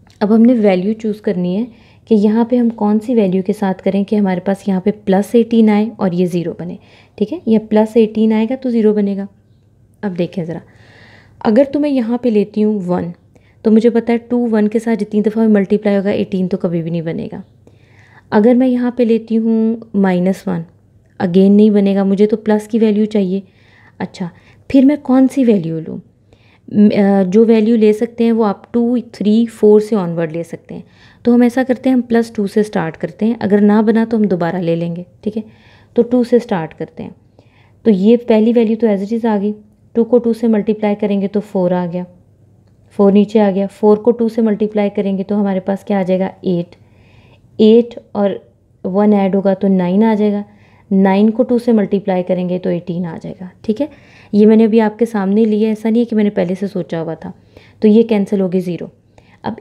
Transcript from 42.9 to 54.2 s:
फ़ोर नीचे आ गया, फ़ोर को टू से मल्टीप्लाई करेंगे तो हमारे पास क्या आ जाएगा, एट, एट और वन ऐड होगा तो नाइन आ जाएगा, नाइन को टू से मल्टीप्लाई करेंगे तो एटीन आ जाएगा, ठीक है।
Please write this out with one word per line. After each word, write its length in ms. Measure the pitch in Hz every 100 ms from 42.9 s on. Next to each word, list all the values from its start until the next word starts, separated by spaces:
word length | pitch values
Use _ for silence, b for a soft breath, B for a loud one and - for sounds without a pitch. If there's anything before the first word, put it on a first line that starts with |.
| -
फ़ोर 160 | 202
नीचे 280 | 202 202 220
आ 100 | 202
गया, 160 | 190 196
फ़ोर 280 | - 214 214
को 140 | 240
टू 180 | 233 226
से 120 | 226
मल्टीप्लाई 480 | 226 202 214 214 202
करेंगे 320 | 208 196 190
तो 120 | 185 208
हमारे 240 | 202 190
पास 220 | 185 196
क्या 160 | - 202
आ 40 |
जाएगा, 280 | 180 185 190 - 190
एट, 300 | 175 175 - b b b b b b _ -
एट 400 | 214 233 233 - - 208
और 240 | 202 - - _ _ _
वन 300 | 196 185 208 202
ऐड 200 | 196 196
होगा 180 | 196
तो 140 | 190 196
नाइन 360 | 190 175 190
आ 100 | 226 214
जाएगा, 280 | 214 208 208 b b b _
नाइन 380 | 196 196 196 214
को 140 | 220
टू 140 | 233 240
से 140 | 247
मल्टीप्लाई 500 | 220 196 202 196 185
करेंगे 340 | 180 180 180 180
तो 100 | 185
एटीन 360 | 175 175 170 175
आ 120 | 165
जाएगा, 320 | 165 - 185 -
ठीक 180 | - 214
है। 80 | 294 B B B